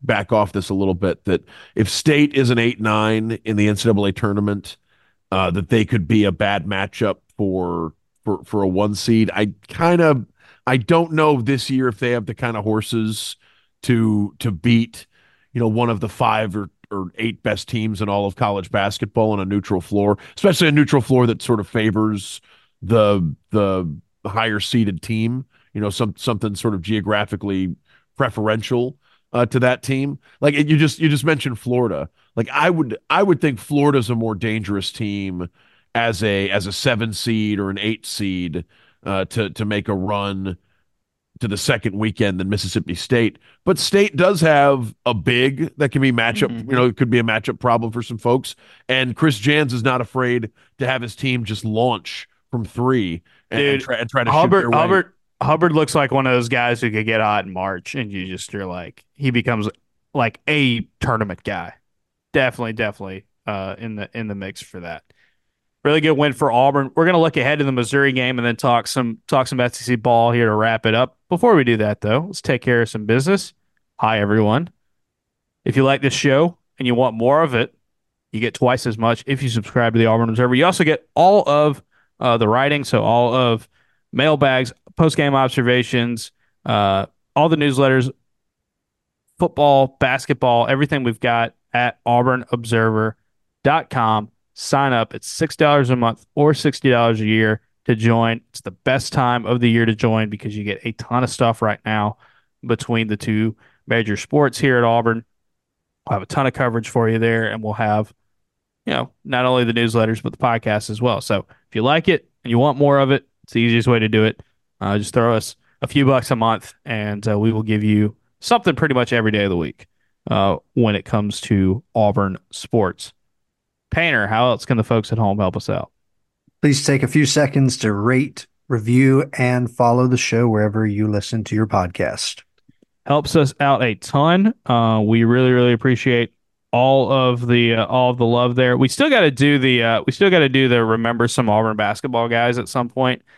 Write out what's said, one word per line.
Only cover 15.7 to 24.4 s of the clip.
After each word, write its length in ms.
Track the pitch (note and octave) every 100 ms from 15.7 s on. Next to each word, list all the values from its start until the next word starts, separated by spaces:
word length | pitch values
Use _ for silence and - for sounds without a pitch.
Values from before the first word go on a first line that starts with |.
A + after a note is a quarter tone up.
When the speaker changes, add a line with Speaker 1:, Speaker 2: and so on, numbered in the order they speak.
| A2 A#2+
Speaker 1:
of 100 | G2+
the 80 | G#2+
five 480 | - A2+ A2 A2 G#2
or, 140 | F#2+ _ -
or 220 | G2+ F2+ -
eight 260 | A2+ -
best 260 | G#2+ G2+ -
teams 320 | A#2 A2 G2+
in 80 | G#2
all 180 | G2+ G2+
of 100 | -
college 340 | G#2+ G2+ E2+
basketball 600 | G#2 G2+ - G#2 A2+ A2
on 80 | G2+
a 40 |
neutral 360 | F#2+ G2+ - F#2+
floor, 360 | - G2+ G2+ G2+ - -
especially 320 | G3 D#3+ D#3+
a 40 |
neutral 300 | D3 C#3+ C#3+
floor 240 | A2+ B2+ A#2+
that 160 | G#2+
sort 180 | - A2
of 60 | F#2+
favors 720 | A2+ A2 G#2 A2 G#2 - - _ _ _ _
the, 520 | F#2+ A2+ G#2 G2+ E2 - _
the 380 | G#2+ G2 F#2+ F2 C#2+ - _ -
higher 340 | G#2+